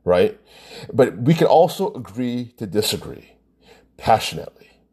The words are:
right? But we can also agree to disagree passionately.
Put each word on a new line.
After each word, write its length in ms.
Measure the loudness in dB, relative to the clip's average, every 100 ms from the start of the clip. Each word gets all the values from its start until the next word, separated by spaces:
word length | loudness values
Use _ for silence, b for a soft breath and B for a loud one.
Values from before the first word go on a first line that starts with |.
right? 340 | 0 2 2 -2 B B B B B
But 240 | 0 0 2
we 160 | 0 2
can 120 | 4
also 460 | 4 4 0 -6
agree 600 | -6 -12 -8 -6 -6 -10 -10
to 80 | -4
disagree 680 | -2 -2 -4 -10 -18 -20 _ _ _ b b b -6
passionately. 760 | 0 0 0 -10 -14 -18 _ _ _